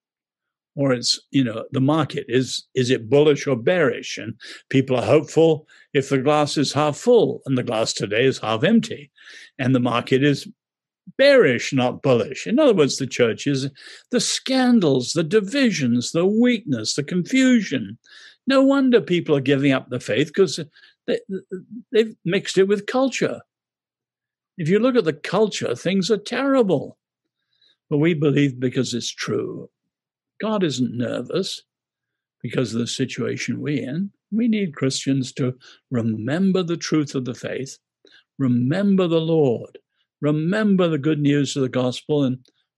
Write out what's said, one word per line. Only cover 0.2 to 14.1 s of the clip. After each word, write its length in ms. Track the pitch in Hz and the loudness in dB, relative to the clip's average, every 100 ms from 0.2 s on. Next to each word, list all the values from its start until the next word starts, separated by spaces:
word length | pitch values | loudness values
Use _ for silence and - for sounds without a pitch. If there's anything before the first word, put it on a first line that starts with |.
| _ _ _ _ _ - | _ _ _ _ _ -2
Or 160 | 139 | 0
it's, 260 | 123 120 - - | 0 -2 -4 -2
you 120 | 139 | 0
know, 220 | 120 113 - | 0 -4 -6
the 100 | 127 | 0
market, 440 | 135 156 139 - - | 2 2 0 -6 -2
is, 380 | 127 127 - - | -2 -2 -6 -6
is 160 | 131 123 | -4 0
it 200 | 120 110 | -2 2
bullish 360 | 143 151 143 147 | 4 4 2 0
or 80 | 120 | -2
bearish? 600 | 135 180 139 104 - - | 0 2 0 -2 -8 -12
And 180 | 107 113 - - - | -12 -14 -16 -20 -2
people 260 | 135 135 139 | 0 2 0
are 100 | 107 151 | 2 2
hopeful 520 | - 156 165 156 - _ _ | 2 2 4 2 -4 _ _
if 160 | 143 135 | -4 0
the 80 | 139 | 0
glass 360 | 127 151 147 156 | 2 2 0 0
is 160 | 131 | -2
half 240 | 143 151 143 | 0 -2 0
full, 440 | 233 240 151 - - | 2 4 4 -2 -4
and 120 | 127 | -4
the 60 | |
glass 300 | 113 113 113 | -2 -2 -2
today 320 | - 107 107 131 | -4 -4 0 0
is 140 | 117 | 0
half 240 | 110 110 | -2 0
empty. 480 | 160 226 - - - _ - - - - | 2 2 2 -6 -16 _ -20 -20 -16 -6
And 140 | 127 | 0
the 60 | 131 | 0
market 440 | 123 117 - 131 | 0 -2 0 2
is 240 | 143 139 - - _ _ _ _ - - | 2 0 -6 -20 _ _ _ _ -10 2
bearish, 560 | 277 269 160 117 - | 6 6 6 2 -2
not 280 | 135 123 - | 0 0 0
bullish. 460 | 139 120 - - 175 | 2 2 2 -6 -2
In 100 | 247 | 2
other 160 | 294 | 4
words, 240 | 190 135 - | 4 2 0
the 80 | 147 | -4
church 400 | - 117 101 147 | 0 0 0 -2
is, 240 | 135 135 - - - | -2 -4 -10 -18 -20
the 120 | _ | _